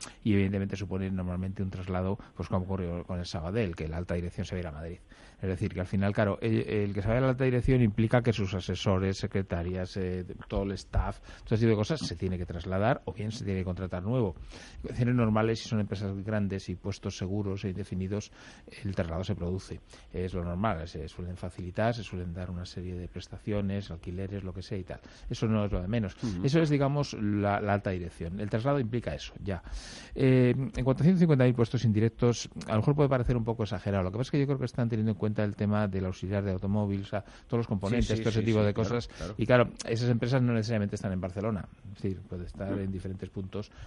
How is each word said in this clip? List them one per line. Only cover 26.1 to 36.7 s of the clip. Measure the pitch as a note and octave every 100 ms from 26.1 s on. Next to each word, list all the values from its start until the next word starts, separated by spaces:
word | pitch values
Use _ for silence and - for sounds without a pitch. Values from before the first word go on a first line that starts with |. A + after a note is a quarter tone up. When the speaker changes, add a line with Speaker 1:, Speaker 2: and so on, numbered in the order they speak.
| -
Speaker 2:
Ujú. | B2 F2+
Speaker 1:
Eso | G#2 D#3+
es, | D#3+
digamos, | C#3+ C#3 D3 C#3
la, | - G#2 G#2 G2+ G2+
la | G2+
alta | G2 G2+
dirección. | F#2 F2 - E2 F#2+
El | G#2
traslado | A2+ C3 C#3+
implica | A2 A#2+ -
eso, | D#2+ - -
ya. | F#2 F2+ - - - - - -
Eh, | C3 B2+ B2 B2
en | C3+ -
cuanto | B2+ C3
a |
ciento | C#3+ F#3
cincuenta | E3+ C#3
mil | B2+
puestos | A#2+ A#2 B2
indirectos, | A2 G#2 A2+ - B2 A#2 - - -
a |
lo | G#2+
mejor | G#2+ C#3+
puede | C#3
parecer | C3 A#2+ B2
un |
poco | A2+ A2+
exagerado. | G#2 F#2+ G#2 G2
Lo | F#2
que | G2+
pasa | C3
es |
que | D3
yo | C#3
creo | C3+
que |
están | B2 - A#2
teniendo | A2+ A2
en | G#2+
cuenta | G#2+ G#2+
el | G#2+ G2
tema | G#2 G#2 G#2
del | F#2+ F#2
auxiliar | F#2 F#2 G2+
de | G2+
automóvil, | F#2 G2